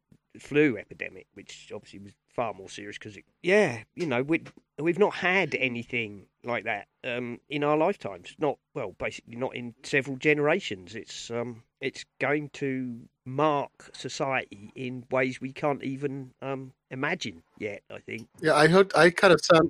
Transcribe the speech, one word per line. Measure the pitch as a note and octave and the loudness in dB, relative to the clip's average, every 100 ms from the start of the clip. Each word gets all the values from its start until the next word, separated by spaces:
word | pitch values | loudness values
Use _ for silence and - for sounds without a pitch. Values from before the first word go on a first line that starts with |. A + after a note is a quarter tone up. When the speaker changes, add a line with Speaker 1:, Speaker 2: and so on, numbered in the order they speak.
| _ _ _ A2+ | _ _ _ -20
Speaker 1:
flu | - C#3+ D3+ G2+ | 0 4 4 2
epidemic, | - E2 F2+ F#2 - | -8 -12 -12 -14 -20
which | G2+ - - - G#2+ | -20 -20 -20 -14 -16
obviously | - G2 | -14 -20
was | G2 _ _ | -20 _ _
far | - A#2 | -6 -4
more | F#2+ F#2+ | -6 -14
serious | - G2 - | -14 -14 -14
'cause | A2 G2 | -16 -18
it, | - _ | -20 _
yeah, | E3+ G#3 F3 A#2 - - | 2 4 4 0 -10 -6
you | E3 | -2
know, | A#2+ | 0
we, | C#3+ E3 - - _ - | 0 -2 -4 -20 _ -4
we've | D#3+ E3+ | 0 2
not | G3+ - | 2 2
had | F3+ F#3+ D#3 B2+ | 0 2 0 0
anything | C3 A#2+ - A#2+ G#2+ G2+ - _ | -2 -2 -4 -4 -6 -10 -20 _
like | A#2+ A#2 G#2+ | -6 -4 -4
that, | G2+ - _ B2+ | -6 -8 _ -8
um, | A#2+ A#2+ A#2 - | -6 -6 -10 -8
in | D3 | -2
our | D3 D3+ | 2 2
lifetimes. | E3+ G3+ G2+ F2+ - - | 2 -2 -8 -12 -16 -4
Not, | D3+ - _ D3+ | -2 -2 _ -8
well, | G#2 - | -8 -6
basically | A#2 - - A#2 | -8 -8 -12 -8
not | B2+ B2 | -6 -6
in | A#2+ - | -12 -12
several | - C#3+ C3+ C3 | -2 0 0 0
generations. | D#3 D3+ D3 F#3+ - F#2+ F2+ - | 2 4 4 2 -2 -10 -10 -14
It's, | - - - | -12 -14 -8
um, | A#2 A#2+ A2+ _ - | -6 -6 -10 _ -10
it's | C#3 - - - | -8 -8 -14 -6
going | C3+ D3+ D3 | -2 -2 -4
to | - C#3 C3 B2+ A#2+ - _ B2+ | -6 -4 -4 -6 -10 -16 _ -8
mark | C3 D#3 C#3+ - _ - | 0 2 2 -2 _ -20
society | - C3 - C#3 B2+ G#2+ G2+ G#2 C3+ | -12 -10 -4 -2 -2 -4 -12 -16 -10
in | B2+ B2+ A#2+ | -8 -8 -2
ways | C3 C3 B2 | 0 0 -2
we | C3+ | -10
can't | - D3+ C#3 | -4 -2 -2
even, | C3+ C3+ C#3+ C#3 B2+ - | -4 -4 -6 -6 -12 -10
um, | C3+ C3+ C3 - - | -8 -8 -10 -18 -14
imagine | B2+ C#3+ F3+ A2 E2 _ - | -4 -2 -2 -6 -12 _ -10
yet, | G#2 G2 - | -8 -8 -14
I | G#2+ | -16
think. | - A2+ - - | -12 -12 -14 -2
Speaker 2:
Yeah, | D#3 | 2
I | D3+ D#3+ | 6 8
hope, | F#3 F#3+ D3 | 8 6 6
I | E3+ | 6
kind | - G3 | 8 6
of | E3 | 6
sound, | - E3 | 8 6